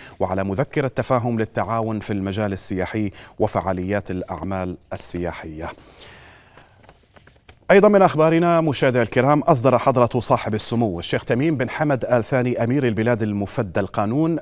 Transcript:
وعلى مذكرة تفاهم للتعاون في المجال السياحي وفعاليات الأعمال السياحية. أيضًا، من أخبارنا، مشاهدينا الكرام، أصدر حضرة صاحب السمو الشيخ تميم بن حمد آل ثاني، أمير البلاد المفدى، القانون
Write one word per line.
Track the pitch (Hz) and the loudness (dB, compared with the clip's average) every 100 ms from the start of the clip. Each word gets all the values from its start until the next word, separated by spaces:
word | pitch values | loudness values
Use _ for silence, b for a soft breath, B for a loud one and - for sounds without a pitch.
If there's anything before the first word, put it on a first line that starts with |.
| B B | B B
وعلى | 92 95 | -4 -2
مذكرة | 98 98 143 156 135 | -2 -2 -2 -2 -4
تفاهم | - 120 131 120 113 | -4 -2 0 0 -2
للتعاون | 107 - 95 113 110 110 | -4 -4 -4 -4 -4 -4
في | - | -4
المجال | 104 95 98 107 | -4 -4 -4 -4
السياحي | 95 - 95 90 110 104 B B - | -6 -6 -4 -4 -4 -4 B B -4
وفعاليات | 104 98 87 90 92 101 - | -2 -2 -2 -4 -2 -4 -4
الأعمال | 92 - 87 92 95 92 87 _ | -8 -8 -8 -6 -6 -6 -8 _
السياحية. | 92 - 87 87 - 82 78 82 - B B B B B B B B B B - _ _ _ - _ - - - | -12 -10 -8 -6 -8 -12 -12 -12 -14 B B B B B B B B B B -20 _ _ _ -20 _ -20 -8 4
أيضًا، | 196 208 | 6 8
من | 202 | 6
أخبارنا، | 180 139 160 165 170 170 | 4 4 4 4 4 2
مشاهدينا | 160 131 139 123 | 2 2 2 2
الكرام، | 113 127 131 147 | 2 2 4 4
أصدر | - 147 127 123 | 4 4 4 4
حضرة | - 127 117 123 | 4 4 2 2
صاحب | - 123 113 | 0 0 0
السمو | 107 - 117 113 85 | -4 -2 0 0 -2
الشيخ | - 127 - | -4 -4 -2
تميم | 120 156 139 | 0 0 0
بن | 123 | -4
حمد | - 151 135 - | -2 -2 0 0
آل | 123 | 0
ثاني، | 107 131 123 117 | 2 0 0 0
أمير | 117 139 127 | 0 2 0
البلاد | 104 113 117 | 0 0 0
المفدى، | 110 101 98 - 104 92 | 0 -2 -4 -4 -4 -4
القانون | 95 - 104 135 160 165 | -2 -2 -2 0 0 -2